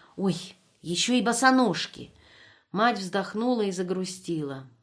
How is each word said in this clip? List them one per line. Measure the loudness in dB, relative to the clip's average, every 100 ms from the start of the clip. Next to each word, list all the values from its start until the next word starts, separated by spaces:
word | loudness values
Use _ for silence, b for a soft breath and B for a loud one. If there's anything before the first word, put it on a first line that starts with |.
| b -2
Ой, | 0 0 -6 -18 _ _
ещё | -6 -2 2
и | 2
босоножки». | 2 4 6 6 4 0 -4 -10 -18 b b b b b b
Мать | 0 0 0
вздохнула | -2 -4 -4 -2 0 2
и | 0
загрустила. | -2 -4 -4 -4 -8 -6 -4 -4 -8 -14 _